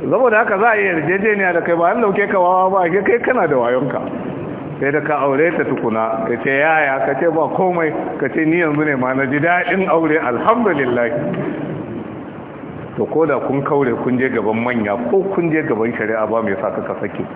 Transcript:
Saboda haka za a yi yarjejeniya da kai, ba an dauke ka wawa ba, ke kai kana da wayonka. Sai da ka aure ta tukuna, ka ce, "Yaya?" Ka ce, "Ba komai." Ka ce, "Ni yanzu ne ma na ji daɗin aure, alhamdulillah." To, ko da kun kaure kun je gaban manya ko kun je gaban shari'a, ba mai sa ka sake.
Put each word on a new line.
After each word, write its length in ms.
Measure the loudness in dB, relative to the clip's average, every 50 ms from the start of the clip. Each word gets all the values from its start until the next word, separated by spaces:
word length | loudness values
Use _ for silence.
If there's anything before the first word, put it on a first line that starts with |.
| 0 0
Saboda 280 | 2 2 4 4 4 4
haka 200 | 2 2 2 2
za 100 | 2 2
a 40 | 2
yi 100 | 2 0 0
yarjejeniya 640 | 0 0 0 0 0 2 2 2 2 2 2 2
da 80 | 2 0
kai, 160 | 0 0 2
ba 160 | 2 2 2
an 80 | 2 2
dauke 240 | 2 2 2 0 0 0
ka 100 | 2 2
wawa 300 | 4 4 4 4 2 2
ba, 180 | 2 2 2 2
ke 100 | 2 2 2
kai 140 | 2 2 2
kana 260 | 2 0 0 2 2
da 100 | 2 2
wayonka. 440 | 2 2 2 2 0 0 -2 -4 -4 -6 -6 -8 -8 -8 -8 -8 -8 -8 -10 -10 -10 -10 -10 -6 -4
Sai 100 | -2 0
da 100 | 0 0
ka 200 | 0 0 0 0 2
aure 280 | 2 2 4 2 2 2
ta 60 | 0 -2
tukuna, 640 | 0 -2 0 0 0 0 0 0 0 -2 -2 -2
ka 80 | -2 -2 -2
ce, 80 | 0 0
"Yaya?" 560 | 2 2 4 4 4 4 2 2 0 0 0
Ka 80 | -2 0 0
ce, 80 | 0 0
"Ba 180 | 2 2 0 0 0
komai." 380 | 0 0 2 2 0 0 -2 -2 -4 -6 -6 -4 -4
Ka 100 | -4 -2
ce, 160 | 0 0 2
"Ni 120 | 2 2 2
yanzu 240 | 2 2 2 0
ne 140 | 0 0 0
ma 160 | 0 0 0 0
na 120 | 0 0
ji 120 | 0 0 0
daɗin 500 | 2 2 2 2 2 0 0 0 2 2
aure, 300 | 2 2 2 2 0 0
alhamdulillah." 920 | 0 0 -2 2 2 2 2 4 2 0 2 0 0 0 0 0 0 0 -2 -4 -4 -4 -4 -4 -4 -6 -6 -6 -8 -8 -8 -8 -8 -8 -10 -10 -10 -10 -12 -12 -14 -14 -14 -14 -14 -14 -14 -14 -14 -14 -12 -12 -12 -10 -4
To, 100 | -4 -4
ko 180 | -2 2 0 2
da 140 | 2 0 -2
kun 240 | 0 -2 -2 -2
kaure 320 | 0 0 2 2 2 2 0 0
kun 160 | 0 0 0 2
je 100 | 0 0
gaban 300 | 0 0 0 0 0 0
manya 360 | -2 -2 -2 -2 0 0 -2 -2 0 0
ko 140 | 0 2 2 0 -2
kun 160 | 0 0 2
je 100 | 0 0
gaban 300 | 0 0 0 0 0 -2 0
shari'a, 300 | -2 -2 -2 0 0 0
ba 160 | 0 0 0
mai 140 | 0 -2 -2 -2
sa 100 | -2 -4
ka 220 | -4 -4 -6 -6 -6 -6
sake. 240 | -6 -6 -6 -8 -8 -8 -8